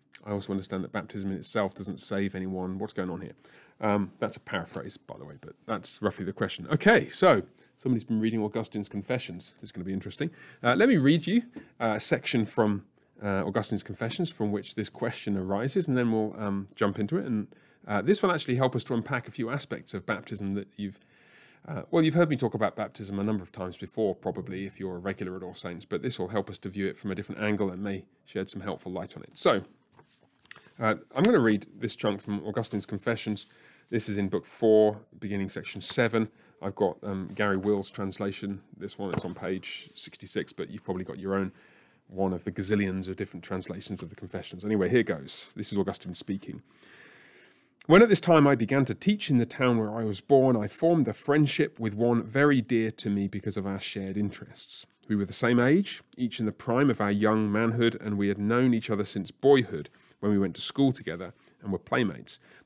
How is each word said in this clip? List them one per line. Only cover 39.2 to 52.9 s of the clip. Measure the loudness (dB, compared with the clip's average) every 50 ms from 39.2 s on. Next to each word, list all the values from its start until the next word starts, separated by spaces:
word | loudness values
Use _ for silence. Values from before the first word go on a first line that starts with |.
| -4
on | -6 -8
page | -8 -6 -6 -6 -6 -6 -10 -12 -12 -14 -16 -12
sixty-six, | -10 -10 -10 -10 -14 -12 -6 -6 -6 -6 -6 -8
but | -10 -10 -10
you've | -10 -12 -8
probably | -6 -6 -6 -6
got | -8 -10 -10
your | -6 -2 -2
own | 0 -2 -2 -6 -12 -20 _ _ _ _ _ _ _ _ _
one | -4 -2 0 0 0
of | -2 -4
the | -6
gazillions | -6 -4 -2 0 2 2 2 0 -2 -4 -4 -6
of | -6
different | -6 -8 -8 -8 -12 -10
translations | -8 -6 -6 -6 -8 -10 -10 -8 -8 -8 -8 -8
of | -10
the | -12
Confessions. | -14 -14 -10 -10 -10 -10 -10 -12 -8 -2
Anyway, | 0 2 2 4 4
here | 4 4 4
goes. | 4 0 -4 -6 -8 -10 -10 -10 -12 -10
This | -8 -6 -2
is | -2 0
Augustine | 0 -2 -4 -6 -8 -8 -8
speaking. | -8 -6 -4 -6 -6 -6 -10 -12 -14 -14 _ _ _ -20 -20 -20 -20 -20 -20 -20 -20 -20 -20 -20 -20 -20 -20 _ _ _ _ _ _ 4
"When | 8 10 10 12
at | 10
this | 8 6 6
time | 6 8 8 8
I | 8 6
began | 4 4 2 2 2 2
to | 2 0
teach | 0 2 2 2 2 2 2
in | 4
the | 4 4
town | 2 0 0 2 4 4
where | 2 2 0 -2
I | -2 -2
was | -2 -4 -4 4
born, | 6 6 8 8 6 4
I | 4 2
formed | -2 -4 0 2 4 4 4 4
a | 2 0
friendship | -4 0 2 4 4 4 4 4 2 0 0 -2 -4
with | -4 -4 -2
one | 0 2 2 2 2 0
very | 0 0 2 4 6 4 4 2
dear | 2 2 2 2 0